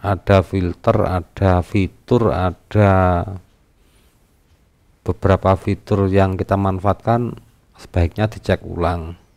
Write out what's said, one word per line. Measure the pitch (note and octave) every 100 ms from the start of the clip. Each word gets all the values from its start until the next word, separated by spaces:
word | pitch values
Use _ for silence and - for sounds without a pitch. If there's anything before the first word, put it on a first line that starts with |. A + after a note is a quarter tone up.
ada | G2 F#2+ - G2
filter, | F2+ G2 F2 E2+ - A2 F#2+
ada | F2+ - - G2 F2+
fitur, | F2 G#2 F2+ _ - A#2+ A2
ada | F2 F#2 F2 _ G#2+ G2+ F#2+ F#2 F2 F2+ F#2+ _ _ _ _ _ _ _ _ _ _ _ _ _ _ _ _ -
beberapa | F2+ G2 F#2+ F#2+ F#2+
fitur | - G2 - G2+ G2
yang | G2 F#2+ F#2+
kita | F#2+ G2
manfaatkan, | G2 F#2+ G2 F#2 - A#2 A#2 - _ _ _ _
sebaiknya | - F2 E2 - G#2+
dicek | - - F#2
ulang. | E2+ F2 E2+ F2 D#2+ E2+ _